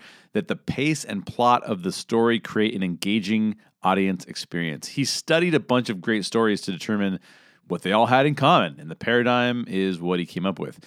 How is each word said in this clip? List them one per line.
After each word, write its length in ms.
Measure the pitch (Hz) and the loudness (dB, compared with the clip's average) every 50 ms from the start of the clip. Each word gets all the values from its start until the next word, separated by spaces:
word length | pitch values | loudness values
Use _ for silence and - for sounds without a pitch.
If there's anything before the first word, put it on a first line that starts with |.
| - - - - _ _ - | -4 -16 -20 -20 _ _ -4
that 160 | 107 - - | -4 -2 -4
the 80 | - | -6
pace 480 | - _ - - - 135 156 156 147 - | -6 _ -6 -4 -2 0 -2 -2 -4 -4
and 220 | 110 107 98 87 | -8 -8 -8 -8
plot 360 | - - - 123 120 123 123 - | -6 -2 2 4 4 4 4 2
of 180 | 113 110 90 87 | -2 -6 -4 -4
the 100 | 95 90 | -4 -6
story 480 | - - - 117 113 113 117 117 107 | -6 -6 -2 0 2 4 4 2 0
create 340 | - - - 110 107 107 - | -2 -4 -2 0 0 0 0
an 80 | 95 95 | -2 -2
engaging 760 | 90 87 78 - 98 104 113 92 98 110 110 107 107 104 - _ _ _ _ - | -4 -4 -4 -2 -2 0 0 0 0 0 0 0 0 -2 -6 _ _ _ _ 0
audience 420 | 92 95 98 95 95 92 87 - | 2 2 4 2 0 0 -4 -6
experience. 640 | - - - - - - 85 85 82 73 - - - | -12 -12 -12 -12 -8 -6 -4 -4 -4 -6 -8 -10 -8
He 160 | - - 135 | -4 -4 -4
studied 500 | - - - - - 160 165 175 180 160 | -2 -4 -4 -2 0 0 2 2 2 2
a 60 | 135 | 0
bunch 300 | 104 - 127 127 120 - | 2 2 0 0 0 0
of 100 | 110 92 | -4 -4
great 240 | 82 117 110 107 90 | -2 -2 0 0 0
stories 380 | - - 113 113 110 104 92 - | -2 0 0 2 2 0 0 -2
to 100 | - 92 | -6 -8
determine 460 | 80 - - 110 104 101 98 92 87 _ - - - _ _ _ _ _ | -6 -4 -4 -2 0 0 -2 -2 -4 _ -14 -20 -20 _ _ _ _ _
what 160 | - - 85 - | -8 -6 -4 -2
they 100 | 92 98 | 2 2
all 140 | 107 117 | 4 4
had 180 | 117 127 131 135 | 6 6 4 4
in 100 | 151 147 | 4 2
common, 460 | 143 160 151 175 151 101 80 71 76 | 2 4 4 6 4 4 0 -2 -8
and 100 | 73 80 | -14 -14
the 60 | 78 | -14
Paradigm 680 | - - 113 117 120 120 120 123 123 123 123 123 120 117 - | -8 -2 0 2 2 2 2 2 2 2 0 0 -2 -6 -4
is 320 | 95 95 95 95 92 82 | -2 0 0 0 -2 -2
what 180 | 85 87 90 90 | -2 -2 -2 -2
he 60 | 85 | -2
came 220 | - - 87 87 | -4 -6 -4 -2
up 120 | 98 92 - | -2 -2 -4
with. 220 | 78 67 - - - | -6 -10 -10 -14 -20